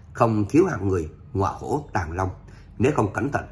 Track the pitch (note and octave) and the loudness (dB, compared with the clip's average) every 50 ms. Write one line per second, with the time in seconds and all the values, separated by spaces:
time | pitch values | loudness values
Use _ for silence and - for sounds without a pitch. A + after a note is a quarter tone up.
0 | - - - - A#2+ A2+ A2 G#2+ G2+ G2 - D#3 F#3+ F3+ C3+ G2+ G2 G2 F#2+ F2 | -20 -6 0 2 2 4 4 2 2 4 4 4 4 4 2 -2 -2 0 0 0
1 | D#2 - - - - - - G2 G2 D2+ - - C2+ D2 B2+ D3+ - - - F#2 | -2 -4 -10 -14 -14 -6 -2 0 0 0 -2 -4 -4 -4 -4 -4 -4 -4 -6 -6
2 | F2 D#2+ E2 F#2 F#2+ F#2 - - - - - - - - - - A2+ C#3 D3 B2 | -4 -4 -4 -2 -2 -4 -4 -8 -14 -20 -20 -20 -20 -12 -2 2 2 2 4 2
3 | G#2+ F#2+ - - A2 C#3+ - - - - | 0 0 0 -2 -2 -2 -2 -2 -4 -6